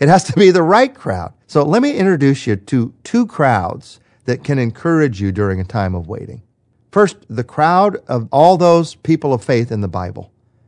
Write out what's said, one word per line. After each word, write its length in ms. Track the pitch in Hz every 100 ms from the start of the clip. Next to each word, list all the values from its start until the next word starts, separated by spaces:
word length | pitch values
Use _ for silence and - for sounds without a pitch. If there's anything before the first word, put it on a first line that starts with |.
It 80 | 143
has 160 | 180
to 80 | -
be 180 | 180 190
the 120 | 175
right 320 | 165 214 269
crowd. 400 | - 127 90 85 _ _
So 180 | 151
let 180 | 147 214
me 160 | 285 285
introduce 480 | 190 160 139 139 123
you 100 | 98
to 380 | - 131 113 _
two 220 | - 233 226
crowds 760 | - 139 104 90 - - - _ _
that 180 | - 120
can 160 | - 135
encourage 600 | 117 - 165 160 147 95
you 120 | 98
during 280 | 92 101 95
a 40 |
time 300 | 92 117 95
of 140 | 90 82
waiting. 320 | - - 117 _ _ _ _ _
First, 260 | 202 202 - -
the 160 | 113
crowd 540 | 123 - 156 180 202 - -
of 200 | 123 113
all 240 | 139 170 180
those 400 | 175 170 160 -
people 360 | - 160 143
of 120 | 123
faith 260 | - 123 117
in 100 | 107
the 60 | 95
Bible, 460 | 92 90 95 95 _ _ _